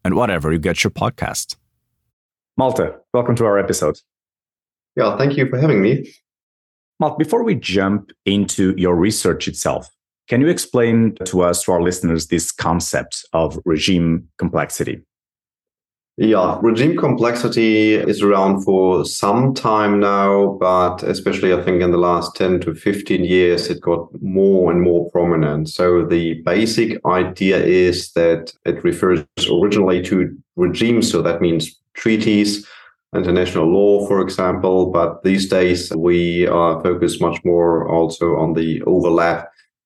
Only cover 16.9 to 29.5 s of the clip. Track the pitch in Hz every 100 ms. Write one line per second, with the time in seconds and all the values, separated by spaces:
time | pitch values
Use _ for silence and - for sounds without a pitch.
16.9 | 170 156 120 113 120 120 117 113 107 107
17.9 | 107 - 98 101 98 98 98 95 95 92
18.9 | 90 87 - 101 110 135 131 117 107 104
19.9 | 101 101 101 98 101 98 98 92 92 90
20.9 | 87 - 95 98 92 95 90 87 90 90
21.9 | 87 87 87 82 - 95 90 87 80 -
22.9 | 101 - 92 87 90 87 87 - 85 -
23.9 | 85 85 - 95 95 98 95 87 87 90
24.9 | 85 85 90 85 82 76 76 78 - 90
25.9 | 87 80 85 82 80 85 90 113 117 117
26.9 | - - 90 90 - 95 92 - 90 90
27.9 | 87 - - 85 82 - - - 87 87
28.9 | 85 95 90 76 - -